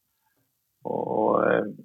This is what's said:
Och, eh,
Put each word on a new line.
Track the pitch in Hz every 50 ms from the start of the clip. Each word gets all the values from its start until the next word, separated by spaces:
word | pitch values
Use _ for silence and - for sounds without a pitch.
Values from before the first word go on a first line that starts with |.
| _ _ _ _ _ _ _ _ _ _ _ _ _ _ _ _ -
Och, | - - - - - - 117 110 113 113 - - -
eh, | 113 117 107 107 - - -